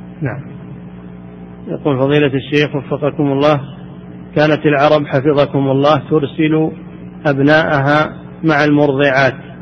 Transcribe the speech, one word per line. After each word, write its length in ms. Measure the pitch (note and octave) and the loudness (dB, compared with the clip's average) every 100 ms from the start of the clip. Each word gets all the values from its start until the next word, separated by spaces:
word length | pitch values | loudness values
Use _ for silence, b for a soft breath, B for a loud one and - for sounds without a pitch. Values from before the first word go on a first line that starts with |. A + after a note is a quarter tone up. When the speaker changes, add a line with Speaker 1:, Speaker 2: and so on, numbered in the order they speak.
| - - | -18 -8
Speaker 1:
نعم. 180 | C3+ G2+ - - - - - - - - - - - - - | -8 -8 -12 -16 -16 -16 -18 -18 -18 -18 -18 -18 -18 -16 -10
Speaker 2:
يقول 300 | C#3+ D3+ B2+ | -4 -2 2
فضيلة 360 | C3+ D3 D3 | 2 4 2
الشيخ 420 | C3+ C#3 D3 D3 C#3+ | 0 0 0 0 -2
وفقكم 560 | - C#3 C#3 D#3 C#3+ | -6 -4 -2 0 0
الله: 280 | C#3 D3+ C#3+ - - - - - - - D3+ | 2 2 2 -2 -14 -16 -16 -16 -18 -6 0
كانت 300 | D3+ D3 D3+ | 2 2 2
العرب 400 | C#3+ D3 D3+ D3 | 4 4 4 2
حفظكم 520 | C#3 D3 C#3+ C#3 C#3+ | 0 2 2 2 2
الله 360 | C3+ C3+ C#3+ D3+ - | 2 2 4 2 2
ترسل 600 | D#3 C3+ - D#3 D#3 D#3 - - - - - D3+ | 0 0 0 0 2 0 -4 -16 -18 -18 -4 -2
أبناءها 800 | C#3 C#3 D#3 E3+ D3 C#3 D3 D#3 - - - | 2 4 4 4 2 2 2 0 -6 -16 -4
مع 200 | D#3+ D3 | 0 2
المرضعات 680 | D3 D3 D3 C3+ C#3+ C3 C3 - - - | 4 4 4 4 2 4 2 0 -12 -18